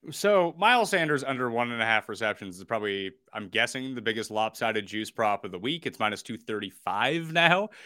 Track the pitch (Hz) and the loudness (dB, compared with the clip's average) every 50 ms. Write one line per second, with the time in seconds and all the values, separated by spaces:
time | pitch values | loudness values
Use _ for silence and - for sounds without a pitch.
0 | _ - 151 - - 202 208 196 175 170 156 165 190 220 247 247 220 185 - 185 | _ -12 -10 0 2 4 6 6 4 4 0 2 4 6 6 6 4 2 2 2
1 | 165 156 151 139 131 131 135 123 127 123 113 117 120 120 120 117 110 113 113 110 | 2 4 2 0 0 -2 -2 0 0 0 2 0 0 0 0 0 2 2 2 2
2 | - - 110 92 113 107 104 - 107 98 90 90 95 - 117 110 104 104 101 98 | 2 -2 -8 -2 -2 -2 -2 -2 -6 -12 -12 -12 -8 -4 -4 -2 -2 -2 -2 -2
3 | 98 95 92 _ _ _ - 110 107 92 - 110 117 120 - 135 127 131 131 123 | -4 -6 -10 _ _ _ -12 -10 -10 -4 0 0 0 0 0 -6 -8 -6 -8 -4
4 | 107 113 113 113 107 - 107 107 110 110 - - 120 113 110 107 104 98 101 107 | -2 -2 -2 -2 -4 -4 -2 -2 -2 -2 -2 -2 -2 0 0 -2 -4 -4 -6 -6
5 | 110 - - - 113 107 101 98 - 101 90 90 90 127 160 170 - 123 95 - | -6 -6 -2 0 0 2 2 0 -4 -8 -10 -6 -6 -6 -6 -4 -6 -10 -6 -2
6 | 110 107 104 95 - - 117 110 _ - 113 104 104 101 - - - - 92 101 | -2 -2 -2 -2 -8 -10 -12 -12 _ -6 -6 -6 -6 -8 -12 -8 -6 -4 -2 0
7 | 113 127 151 170 165 160 160 170 170 170 170 185 208 214 - - - | 0 0 0 -2 -4 -2 0 4 6 6 6 4 2 -4 -8 -18 -20